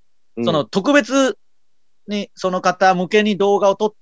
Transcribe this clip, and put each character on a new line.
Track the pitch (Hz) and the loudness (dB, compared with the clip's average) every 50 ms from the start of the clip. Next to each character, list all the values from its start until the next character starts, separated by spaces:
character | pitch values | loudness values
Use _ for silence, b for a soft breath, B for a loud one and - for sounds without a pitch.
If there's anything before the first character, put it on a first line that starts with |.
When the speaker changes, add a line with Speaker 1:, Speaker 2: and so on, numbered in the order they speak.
| _ _ _ _ _ _ - | _ _ _ _ _ _ -8
Speaker 1:
う | 117 | -6
ん。 | 117 | -4
Speaker 2:
そ | 165 | -2
の | 160 147 123 | -2 -2 -2
特 | - - 196 185 285 277 | -2 -4 -4 0 2 2
別 | 285 220 208 262 277 269 254 - _ _ _ _ _ _ _ _ _ _ _ _ _ - | 2 2 0 0 0 0 0 -2 _ _ _ _ _ _ _ _ _ _ _ _ _ -12
に | 202 208 202 190 - _ | -8 -8 -8 -8 -10 _
そ | - - 185 | -8 -6 -4
の | 180 185 | -4 -2
方 | - 185 180 - 196 190 185 | -2 -2 0 2 2 2 2
向 | 180 185 | 2 -2
け | 156 220 214 208 | 0 0 2 2
に | 214 202 | 2 0
動 | 170 196 202 202 185 | 0 0 0 2 2
画 | 202 196 | 2 0
を | 190 | 0
撮 | - 214 | 0 -2
っ | 214 - _ | -6 -6 _